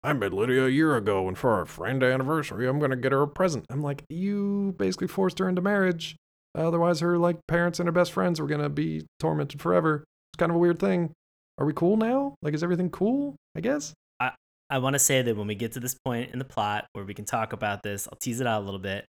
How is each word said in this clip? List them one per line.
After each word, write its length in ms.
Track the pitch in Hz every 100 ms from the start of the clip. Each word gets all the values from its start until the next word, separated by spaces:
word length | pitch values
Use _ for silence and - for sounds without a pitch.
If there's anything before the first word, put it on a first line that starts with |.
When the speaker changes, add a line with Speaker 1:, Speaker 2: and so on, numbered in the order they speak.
Speaker 1:
"I 100 | 147
met 200 | 147 101
Lydia 340 | 95 120 127 131
a 40 |
year 260 | 135 160 127
ago 320 | 101 98 92
and 80 | 90
for 140 | 131
our 160 | 104 80
friend 360 | - 110 135
anniversary, 640 | 127 131 135 156 139 101 127
I'm 100 | 143
gonna 180 | 147 127
get 160 | 131
her 100 | 135
a 60 | 143
present." 380 | - 185 135 -
I'm 120 | 135
like, 220 | 147 143 -
"You 680 | 165 190 202 202 202 196 180
basically 300 | 196 190 185
forced 300 | - 190 -
her 100 | 185
into 120 | 185
marriage. 540 | 190 202 185 165 160 - _ _ _
Otherwise, 460 | - 160 170 170 165
her, 160 | 170 175
like, 200 | 175 170 -
parents 320 | 170 175 170
and 60 | 175
her 40 |
best 200 | 170 170
friends 260 | 190 185 160
were 60 | 147
gonna 220 | 147 147
be 380 | 147 160 156 156 _
tormented 420 | 160 151 143 143
forever. 440 | 170 180 160 151 - _ _
It's 60 | -
kind 120 | 170
of 60 | 170
a 20 |
weird 200 | 175 170
thing. 340 | 196 185 165 - _ _ _ -
Are 60 | 143
we 60 |
cool 240 | 143 170 214
now? 380 | 220 262 277 277
Like, 100 | 156
is 80 | 151
everything 280 | 175 175 180
cool, 460 | - 202 269 285 269 _ 160
I 40 |
guess?" 320 | 202 294 - - _ _
Speaker 2:
I, 120 | 127 - _ _ _
I 80 | 135
wanna 200 | 131 139
say 220 | - 135
that 140 | 120 107
when 100 | 104
we 80 |
get 180 | 104 117
to 80 | 123
this 140 | 123 -
point 280 | 135 117 123
in 60 | 127
the 60 | 131
plot 400 | - 104 104 -
where 100 | -
we 80 | 98
can 100 | 98 101
talk 260 | 117 110
about 300 | 107 107 101
this, 260 | 104 101 -
I'll 80 | -
tease 220 | 123 120
it 60 | 123
out 160 | 110
a 20 |
little 160 | 98 95
bit. 240 | 98 98 -